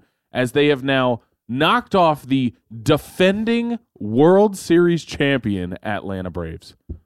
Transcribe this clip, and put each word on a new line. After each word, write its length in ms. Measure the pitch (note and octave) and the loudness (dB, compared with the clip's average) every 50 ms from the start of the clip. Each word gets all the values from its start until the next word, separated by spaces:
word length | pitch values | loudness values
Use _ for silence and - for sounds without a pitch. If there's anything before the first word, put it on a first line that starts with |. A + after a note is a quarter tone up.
| _ _ _ _ _ _ - | _ _ _ _ _ _ -6
as 200 | B2 B2+ A#2+ - | -4 -4 -2 0
they 160 | D3 D3 D3 | 2 2 2
have 140 | D3 B2+ B2+ | 2 0 0
now 400 | C#3 C3+ C3+ B2+ B2+ A#2+ A2 - _ _ _ _ - | -2 0 0 0 0 -2 -4 -8 _ _ _ _ -8
knocked 460 | A#2 C3+ D#3 F3 A3 B3 A#3 - - | -4 -2 0 0 0 0 -2 -2 0
off 280 | F#3+ F3 D#3+ D3+ C#3 - | 2 2 2 2 0 -2
the 320 | B2 C3+ C3+ B2+ A#2+ - _ _ _ A2 A#2 G#2+ | -2 -2 0 0 -2 -4 _ _ _ -18 -4 0
defending 960 | D3 D#3 C#3 - - - - F#3 F#3+ G3 G#3 A3 A3+ A#3 A#3 A#3 A#3 A#3+ A3+ - _ _ - | 0 0 0 0 -4 -2 0 2 2 2 0 -2 -2 -2 -2 -2 -4 -6 -8 -10 _ _ -12
World 580 | - G#2+ A2 B2 D3+ E3+ F#3 G3 G#3 G#3+ G3 | -8 -2 2 4 6 6 6 6 4 2 0
Series 480 | F#3 - - E3+ E3+ F3 F3 E3+ D#3 - | -4 -2 0 2 4 4 4 2 0 -4
champion 720 | - - - D3 C#3 C#3 C3 - G#2+ G2+ F#2+ F2+ F2 F2+ - - | -8 -6 -2 0 0 0 0 -2 -2 -4 -4 -4 -6 -10 -10 -8
Atlanta 480 | G#2+ G#2 F2 - G2 F#2+ F#2 F#2 F2+ | -8 -8 -8 -8 -8 -8 -8 -8 -8
Braves. 440 | D#2+ F2+ E2+ D#2+ E2 F2 - - - _ _ - - - _ | -8 -8 -10 -10 -10 -14 -18 -20 -20 _ _ -18 -18 -18 _